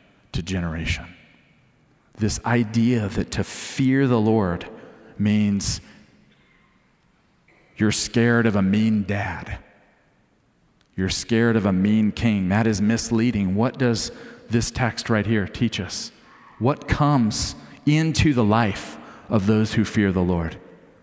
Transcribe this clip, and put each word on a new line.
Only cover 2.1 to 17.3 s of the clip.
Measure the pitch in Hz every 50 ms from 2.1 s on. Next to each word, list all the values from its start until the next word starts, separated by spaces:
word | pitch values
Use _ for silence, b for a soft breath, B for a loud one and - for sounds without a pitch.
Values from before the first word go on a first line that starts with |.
| _
This | - 110 101 - - -
idea | 113 120 120 117 107 113 117 113 123 123 113 104 95
that | - 104 - -
to | - 110 92
fear | - - - - - - - 135 131 131 139 139
the | 127 123 110
Lord | 107 110 110 110 98 87 87 85 - - B B B B B B B B B -
means | 104 107 104 107 104 104 101 98 - - - - B B B B B B B _ _ _ _ _ _ _ _ _ _ _ _ _ _ _ _ _ _ _ _ _ _ _ _ _ _ _ _ _ _ _ _
you're | - 107 104
scared | - - - - - 117 117 120 117 117 113
of | 113 98
a | 101
mean | 95 95 101 107 110 113 107 104 98
dad. | 92 101 101 95 90 85 82 - - - - - - _ _ _ _ _ _ _ _ _ _ _ _ _ _ _ _ _ _ _ _ _ _ _ _ _
You're | 92 95 92
scared | - - - - 117 113 117 117 113
of | 113 95
a | 101 95
mean | 92 95 104 107 110 107 101
king. | - - 120 117 104 98 92 90
That | 98 110 113
is | 113 107 95
misleading. | 104 107 117 113 - - 117 110 117 123 110 101 98 92 95
What | 104 120 131 - 135
does | 131 120 113 98 - - B B B B B B B -
this | 107 120 110 -
text | - - 127 110 - - - -
right | 113 107 98
here | 107 113 107 92
teach | - - - 123 113 - -
us? | 92 - - - - - B B B B B B B B B -
What | 107 131 151 - -
comes | - - - 151 143 147 127 113 107